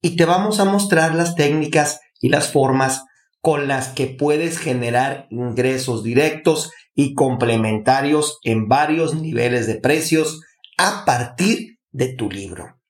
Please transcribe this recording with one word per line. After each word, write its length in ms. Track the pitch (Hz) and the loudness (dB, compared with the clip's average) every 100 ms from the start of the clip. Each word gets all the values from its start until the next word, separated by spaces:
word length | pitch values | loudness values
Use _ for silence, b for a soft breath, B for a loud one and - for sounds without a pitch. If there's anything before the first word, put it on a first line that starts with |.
Y 160 | 175 165 | -2 2
te 80 | 165 | 4
vamos 340 | 180 208 208 | 4 2 2
a 60 | 196 | 2
mostrar 500 | 202 202 165 160 165 | 2 2 2 2 2
las 200 | 170 170 | -2 0
técnicas 640 | 143 156 147 156 147 - b _ | 2 2 2 0 0 -4 b _
y 80 | 131 | 0
las 240 | 147 - | 0 2
formas 540 | 147 135 131 135 131 b b b _ | 2 2 2 0 -2 b b b _
con 300 | 160 147 139 | 0 0 0
las 180 | 135 127 | -4 -4
que 200 | - 131 | -4 -6
puedes 500 | 135 147 151 170 165 | -2 0 0 -2 -4
generar 720 | 156 123 117 120 135 135 - | -4 -2 0 0 0 -4 -10
ingresos 760 | 120 123 117 127 131 127 113 | -8 -4 0 0 0 -4 -4
directos 720 | 110 120 156 151 - 151 - B B | 0 2 2 0 0 0 -2 B B
y 200 | - 139 | 0 0
complementarios 1300 | - 135 123 117 113 110 107 107 131 143 151 151 - | 2 0 0 0 0 0 0 2 2 2 0 0 -6
en 240 | 117 113 107 | -2 -2 2
varios 480 | 135 151 160 165 160 | 2 2 0 0 -2
niveles 520 | 160 117 120 123 110 | -4 -2 0 0 -2
de 80 | 107 | -2
precios 680 | 127 160 165 160 156 - B B B - | 0 0 2 0 0 -6 B B B -2
a 280 | 185 208 - | -2 0 0
partir 760 | 123 117 - 190 226 - _ _ | 0 -2 0 0 0 -4 _ _
de 180 | 127 127 | -4 -4
tu 200 | 127 107 | -2 -6
libro. 520 | 98 95 87 - _ | -6 -12 -12 -16 _